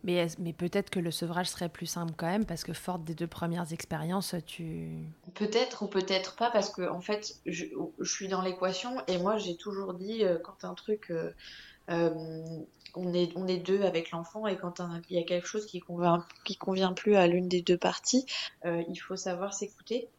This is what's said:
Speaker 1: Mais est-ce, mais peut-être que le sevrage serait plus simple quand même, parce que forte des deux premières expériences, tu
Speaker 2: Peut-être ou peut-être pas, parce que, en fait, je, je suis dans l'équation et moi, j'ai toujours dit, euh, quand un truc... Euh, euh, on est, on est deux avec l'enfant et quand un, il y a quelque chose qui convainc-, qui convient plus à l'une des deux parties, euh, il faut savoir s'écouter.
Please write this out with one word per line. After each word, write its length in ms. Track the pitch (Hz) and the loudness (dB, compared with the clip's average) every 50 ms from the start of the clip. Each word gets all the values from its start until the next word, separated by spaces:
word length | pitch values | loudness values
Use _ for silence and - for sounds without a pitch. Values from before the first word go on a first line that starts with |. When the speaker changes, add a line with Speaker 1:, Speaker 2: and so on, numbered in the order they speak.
| - | 0
Speaker 1:
Mais 100 | 185 175 | 2 2
est-ce, 280 | 175 170 170 160 - | 2 2 2 0 -4
mais 120 | 180 170 156 | -6 -6 -2
peut-être 360 | - 175 175 - 202 196 - | -2 -2 0 2 0 0 0
que 100 | - 190 | -2 0
le 120 | 170 170 | 0 0
sevrage 360 | 160 - 175 165 170 175 185 | -2 -2 -2 -2 0 0 -2
serait 220 | 175 - - 180 165 | -2 -2 -4 -4 -6
plus 160 | - - 175 | -4 -6 -6
simple 280 | 160 - 175 170 165 160 | -6 -4 -4 -4 -4 -4
quand 80 | - 175 | -2 0
même, 200 | 165 185 214 220 | 0 2 2 2
parce 180 | - 170 160 - | 0 -2 -6 -4
que 100 | - 165 | -6 -8
forte 300 | - - - 180 175 160 | -6 -4 -4 -4 -4 -4
des 100 | 156 165 | -6 -4
deux 140 | 156 170 | -4 -4
premières 460 | 170 - - 170 170 170 175 175 151 165 | -4 -2 -2 -2 0 0 0 -2 -4 -4
expériences, 600 | 165 - - 165 151 156 165 180 196 185 - - 170 156 | -8 -6 -4 -4 -2 -2 0 0 0 0 0 -4 -4 -4
tu 580 | - - - 170 160 160 165 165 160 160 160 160 160 160 - - - - | -6 -10 -8 -6 -6 -6 -6 -6 -6 -6 -8 -8 -10 -12 -16 -20 -18 -4
Speaker 2:
Peut-être 480 | - 214 208 214 233 254 247 - - 214 | -2 -2 2 4 2 2 2 -2 -6 -6
ou 40 | |
peut-être 480 | 185 - 190 185 185 190 185 190 - - | 0 0 0 2 2 0 0 0 -2 -2
pas, 140 | - 226 240 | 0 2 4
parce 220 | 233 214 196 202 | 6 4 4 4
que, 180 | - - 180 170 | -2 -2 -2 -2
en 120 | - 175 | -2 -4
fait, 340 | 180 - 214 208 214 - - - _ | -2 -2 -2 -2 -2 -8 -12 -8 _
je, 200 | 170 175 170 170 - - - - - - - | -6 -4 -4 -4 -6 -4 -6 -6 -6 -4 -4
je 120 | - 180 | -4 -4
suis 160 | - - 202 | -2 -4 -2
dans 140 | 190 190 185 | -2 -2 0
l'équation 640 | 185 185 180 180 180 185 185 - - 247 254 262 - | 0 -2 -2 0 0 0 0 -2 -4 -4 -6 -4 -2
et 120 | - 185 175 | 0 0 2
moi, 180 | 180 196 220 | 2 2 2
j'ai 180 | 214 196 185 170 | 2 0 -4 -6
toujours 380 | 170 - 208 202 196 196 190 180 | -6 -6 -6 -6 -4 -4 -4 -6
dit, 300 | 175 185 202 226 226 214 | -6 -4 -4 0 2 4
euh, 160 | 185 175 165 170 | 4 4 2 0
quand 220 | - - _ - | -8 -12 _ -10
un 80 | 180 180 | -10 -10
truc... 380 | - - - 214 208 - - | -8 -2 -2 -2 -2 -2 -4
Euh, 200 | 175 160 165 170 170 - - - - - - - - _ _ - | -4 -2 -2 -4 -6 -10 -16 -18 -16 -18 -18 -20 -20 _ _ -2
euh, 520 | 170 170 170 165 160 160 160 165 160 160 160 165 165 160 - - _ _ - - - | 2 4 4 4 4 0 -6 -8 -8 -8 -8 -8 -8 -8 -10 -12 _ _ -20 -12 -8
on 180 | - 185 180 170 | -4 -2 2 4
est, 180 | 180 180 170 - | 4 4 2 2
on 120 | 180 185 | -2 0
est 120 | 185 185 180 | 0 0 0
deux 240 | 180 180 190 202 202 | 2 2 4 6 6
avec 280 | 185 175 165 165 - | 4 4 2 -2 0
l'enfant 360 | - 170 170 - - - 220 | -6 -6 -8 -6 -8 -2 0
et 100 | 214 190 | 0 0
quand 220 | 180 - 175 175 - | 0 -2 -6 -6 -4
un, 220 | 180 175 170 170 170 - | -6 -6 -6 -8 -6 0
il 80 | 185 | 0
y 20 | 175 | 0
a 40 | 170 | 2
quelque 240 | 170 180 175 175 | 2 0 0 0
chose 180 | - - 214 208 | -2 -4 -4 -4
qui 140 | 214 - 175 | -4 -8 -10
convainc-, 460 | - - 175 175 175 175 170 175 170 - - - - | -8 -6 -2 4 6 6 6 6 4 -4 -18 -12 -8
qui 120 | - 196 | -8 -6
convient 360 | - - - 190 190 190 185 185 | -4 -2 -2 2 4 4 2 2
plus 220 | - - 214 208 | 2 4 6 8
à 120 | 196 180 | 10 10
l'une 200 | 175 175 180 185 | 8 8 6 4
des 140 | 180 180 180 | 4 2 2
deux 160 | 175 - 180 | 6 6 4
parties, 480 | 175 - 185 - - - - - 254 262 - - - - - - _ - | 6 6 2 2 2 0 4 4 4 4 2 -4 -6 -6 -6 -10 _ -2
euh, 180 | 175 170 170 170 170 | 0 0 0 0 -2
il 60 | 185 | -4
faut 180 | - - - 190 | -8 -6 -8 -6
savoir 380 | 185 - 190 180 175 190 202 196 | -4 -4 -4 -2 -2 -4 -4 -4
s'écouter. 560 | - 208 202 - _ - - 226 254 - - _ | -4 -6 -6 -8 _ -8 -4 -4 -4 -4 -6 _